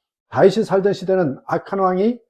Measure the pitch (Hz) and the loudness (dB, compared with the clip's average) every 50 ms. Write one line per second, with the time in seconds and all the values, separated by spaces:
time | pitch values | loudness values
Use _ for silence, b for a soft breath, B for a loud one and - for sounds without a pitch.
0 | _ _ _ _ _ _ - 123 170 196 - 220 208 - 180 196 185 202 185 - | _ _ _ _ _ _ 0 4 4 4 4 2 0 0 0 0 0 0 -2 -2
1 | 185 180 190 185 175 139 127 - - - 156 165 - - 196 190 190 180 185 185 | -2 -2 0 0 0 -2 -4 -8 -8 -6 -6 -6 -6 -6 -4 -2 0 0 0 0
2 | 202 233 247 240 _ | 0 -2 -2 -4 _